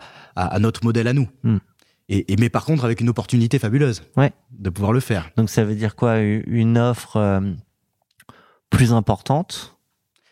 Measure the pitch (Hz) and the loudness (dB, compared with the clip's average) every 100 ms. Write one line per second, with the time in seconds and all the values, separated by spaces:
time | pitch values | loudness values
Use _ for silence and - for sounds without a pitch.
0 | - - - - 90 98 113 - 117 113 | -10 -20 -12 -6 -4 0 0 0 0 0
1 | 117 139 123 - 117 101 - _ _ _ | 0 0 -2 -4 -2 -2 -4 _ _ _
2 | - 98 - 101 117 120 147 160 120 120 | -4 -4 0 0 0 0 -2 0 0 0
3 | 117 117 107 123 117 139 107 135 143 110 | -2 -2 0 0 2 0 0 0 0 -2
4 | - - 139 - _ 117 98 87 101 123 | -4 0 0 -2 _ -10 -8 -2 0 0
5 | - 101 - - 110 - 107 107 107 - | 0 -4 -2 -2 0 0 0 -2 -4 0
6 | 120 110 104 107 - 120 113 117 120 117 | 0 2 0 -2 -2 0 2 4 2 0
7 | - 110 101 98 98 85 - _ _ _ | -4 0 2 0 -2 -6 -14 _ _ _
8 | _ _ - - _ _ _ - 120 117 | _ _ -20 -20 _ _ _ 2 4 4
9 | 107 101 - 143 190 - - _ _ _ | 2 0 0 -2 -4 -12 -16 _ _ _
10 | _ _ _ | _ _ _